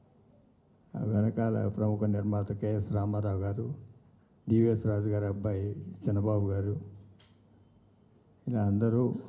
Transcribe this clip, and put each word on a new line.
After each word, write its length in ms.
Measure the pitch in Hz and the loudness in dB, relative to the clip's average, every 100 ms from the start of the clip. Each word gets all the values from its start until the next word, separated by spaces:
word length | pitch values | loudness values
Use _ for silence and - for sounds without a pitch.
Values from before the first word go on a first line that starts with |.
| _ _ _ - _ _ _ _ _ - | _ _ _ -20 _ _ _ _ _ -6
ఆ 80 | |
వెనకాల 640 | 107 107 110 107 113 110 104 | 0 2 2 2 0 0 0
ప్రముఖ 360 | 104 107 107 | 0 0 0
నిర్మాత 480 | 104 101 104 104 101 | 0 0 0 0 -2
కేఎస్ 420 | 101 107 107 101 | -2 -2 -2 0
రామారావు 460 | 107 104 104 104 95 | -2 0 0 -2 -2
గారు, 340 | 98 101 98 - - - - _ _ _ - | -2 -4 -6 -8 -14 -20 -20 _ _ _ 2
డివిఎస్ 380 | 113 117 107 110 | 4 6 4 2
రాజు 200 | 104 104 | 0 0
గారి 180 | 104 104 | 0 0
అబ్బాయి 680 | 98 101 98 101 101 98 - - | -2 -2 -2 -4 -6 -10 -6 -2
చిన్నబాబు 420 | 101 104 107 98 | 0 2 2 0
గారు, 320 | 98 101 104 - - - - - - _ - - - _ _ _ _ _ _ - | 0 -2 -4 -8 -16 -20 -20 -20 -20 _ -20 -20 -20 _ _ _ _ _ _ -4
ఇలా 160 | 120 | 0
అందరూ 520 | 104 101 117 117 123 - | 2 4 4 4 2 -2